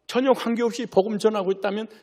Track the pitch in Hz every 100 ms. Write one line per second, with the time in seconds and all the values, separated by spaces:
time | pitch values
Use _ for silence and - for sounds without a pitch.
0 | - 233 269 247 233 233 233 226 233 196
1 | 202 208 220 214 185 196 - 208 220 -